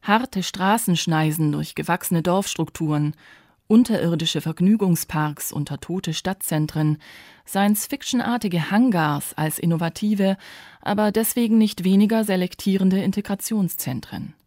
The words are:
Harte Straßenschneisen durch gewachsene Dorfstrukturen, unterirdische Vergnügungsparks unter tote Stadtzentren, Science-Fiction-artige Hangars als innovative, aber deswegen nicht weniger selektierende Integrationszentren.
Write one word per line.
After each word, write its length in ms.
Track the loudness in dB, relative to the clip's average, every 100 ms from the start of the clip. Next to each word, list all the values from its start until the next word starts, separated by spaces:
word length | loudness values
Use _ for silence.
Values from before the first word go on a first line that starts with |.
Harte 420 | 0 0 0 -4
Straßenschneisen 1080 | -6 -2 2 2 2 0 2 2 2 2 0
durch 220 | 0 -4 -8
gewachsene 480 | -4 -4 0 -2
Dorfstrukturen, 920 | 2 0 -2 -4 -6 -4 -2 0 -2 -4 -14 -20 _ _ _
unterirdische 760 | 4 4 2 0 0 -2 -4
Vergnügungsparks 1120 | -4 0 2 4 2 0 -2 -2 -2 -4 -8
unter 260 | -6 -6 -8
tote 340 | -6 -6 -6
Stadtzentren, 840 | -6 -6 -6 -4 -2 -2 0 0 0 -6 -20 -20 -20 -6
Science-Fiction-artige 1200 | 0 2 2 -2 -8 -4 -2 0 -2 -2 -2 0
Hangars 640 | 2 4 4 2 0 -4 -4
als 240 | -4 0
innovative, 760 | 0 0 -2 -2 -2 2 2 0 -6 -20 -20 -12
aber 320 | -4 0 2
deswegen 440 | 2 0 0 2 4
nicht 280 | 4 2 2
weniger 400 | 4 4 2 0
selektierende 760 | 0 -2 -2 -2 2 2 2
Integrationszentren. 1300 | 0 -4 -4 -6 -4 -2 -2 -4 -6 -6 -8 -12 -12 -14